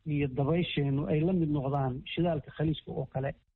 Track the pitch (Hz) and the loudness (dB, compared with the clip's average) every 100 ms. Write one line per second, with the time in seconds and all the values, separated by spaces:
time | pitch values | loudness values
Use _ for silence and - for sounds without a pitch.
0 | 156 147 139 127 139 170 170 156 139 139 | -4 0 0 0 2 2 0 0 2 0
1 | 190 156 170 185 156 147 131 139 131 127 | 2 2 2 2 2 0 0 0 0 -4
2 | - - 175 151 131 - 156 151 - - | -6 -2 0 0 -4 -2 -2 -2 -6 -8
3 | 139 131 139 - _ | -6 -4 -4 -6 _